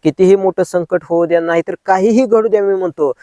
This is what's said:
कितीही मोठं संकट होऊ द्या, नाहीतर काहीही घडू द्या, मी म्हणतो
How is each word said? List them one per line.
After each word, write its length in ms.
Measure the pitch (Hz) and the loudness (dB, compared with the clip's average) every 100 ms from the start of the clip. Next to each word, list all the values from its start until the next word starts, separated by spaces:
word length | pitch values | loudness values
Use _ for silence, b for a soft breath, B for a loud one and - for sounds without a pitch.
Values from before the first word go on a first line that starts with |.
| 156 | -2
कितीही 300 | 139 185 196 | 2 2 4
मोठं 280 | 190 180 | 2 -2
संकट 380 | 180 180 165 180 | -4 -4 -4 -6
होऊ 220 | - 170 170 | -4 -2 0
द्या, 140 | 170 | -2
नाहीतर 360 | 165 170 165 175 - | 0 -4 -4 -10 -2
काहीही 400 | 190 202 226 254 | 0 2 2 2
घडू 220 | 220 220 | 2 2
द्या, 140 | 208 | 2
मी 120 | 196 190 | 2 -2
म्हणतो 360 | 185 - 147 - | -4 -2 -4 -4